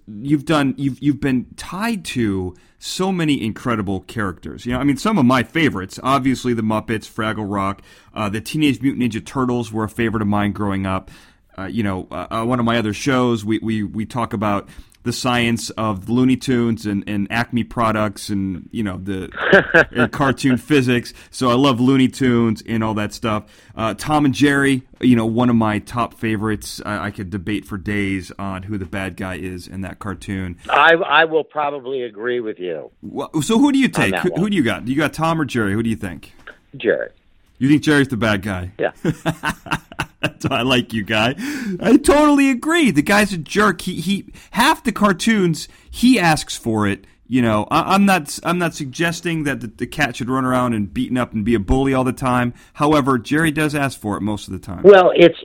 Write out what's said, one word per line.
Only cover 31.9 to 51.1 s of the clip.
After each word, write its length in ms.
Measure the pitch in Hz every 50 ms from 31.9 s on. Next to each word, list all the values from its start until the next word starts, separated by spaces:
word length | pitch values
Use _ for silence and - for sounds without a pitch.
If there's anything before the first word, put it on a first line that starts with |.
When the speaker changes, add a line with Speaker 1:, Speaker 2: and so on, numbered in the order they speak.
| 135 131 123
Speaker 2:
agree 380 | 120 107 101 110 123 123 123
with 180 | 113 107 101 -
you 320 | 90 90 82 76 64 57 - _ -
Speaker 1:
Wha-, 260 | - - 120 135 - - 156 135
so 160 | - 220 226
who 140 | 277 294 269
do 60 | 269
you 100 | 269 -
Speaker 2:
on 20 | -
Speaker 1:
take? 200 | 160 127 101 95
Speaker 2:
that 100 | 87 -
Speaker 1:
Who, 80 | 180 -
who 60 | 156 190
Speaker 2:
one. 80 | 214 208
Speaker 1:
do 40 |
you 60 | 175 123
got? 220 | 117 98 80 -
Do 40 | 117 135
you 40 |
got 160 | 143 156 135 -
Tom 260 | - 156 165 165 160
or 60 | 151
Jerry? 300 | 117 - 120 107 98 98
Who 80 | 110 117
do 80 | 113
you 60 | 113
think? 360 | - - 92 82 69 - - - - - - - _ _ _ - 135
Speaker 2:
Jerry. 320 | - 107 82 64 57 - - _ _ _ _ _ _ _ _ _
Speaker 1:
You 100 | 123 139
think 140 | 151 139 -
Jerry's 260 | 156 147 143 135 131
the 80 | 127
bad 240 | 104 117 110 104 98
guy? 320 | 87 110 95 90 92 92 - -
Speaker 2:
Yeah. 140 | - 87 -
Speaker 1:
<laughs> 60 | - - 170 160 - - 165 165 - - 151 151 - _ 135 143 - - _ - - 139 - _ _
That's 260 | - 151 - - - 135
why 100 | - 113
I 20 | 117
like 300 | 131 131 123 117 - 113
you, 80 | 113 98
Guy. 320 | 87 113 107 110 123 143 175 240 285 294 269 247 208 185 170
I 180 | - 196 254 -
totally 500 | - - 285 294 302 302 285 277 277 269
agree. 400 | 262 240 - 302 330 349 311 233
The 120 | 147 147 147
guy's 300 | - 196 208 214 190 196
a 40 | 170
jerk. 440 | 147 - - 196 214 214 - - -
He, 180 | 185 180 -
he, 320 | 156 180 202 180 - - - - - _ -
half 300 | 190 247 302 330 - -
the 80 | 240 -
cartoons, 760 | - 202 208 190 - - 226 226 208 185 175 160 - - - - - _ -
he 280 | - - 240 247 262 208
asks 380 | 175 165 156 135 - - -
for 320 | - - 117 110 107 104 101
it. 180 | 98 98 - - _ _ _
You 160 | - 113 127 120
know, 260 | 113 107 107 107 -
I, 240 | - 156 - - 185
I'm 120 | 196 202
not, 320 | 202 190 175 143 - - - -
I'm 160 | 160 175 180
not 160 | 175 160 165
suggesting 720 | - 156 131 123 - 165 170 165 165 - 175 165 160 151
that 160 | 143 135 117
the, 60 | 120
the 200 | 107 - - 123
cat 300 | 120 - - 147 123 120
should 140 | - 123 120
run 140 | 131 131 131
around 260 | 127 127 127 123 123 117
and 200 | 107 104 92 -
beaten 260 | 127 127 104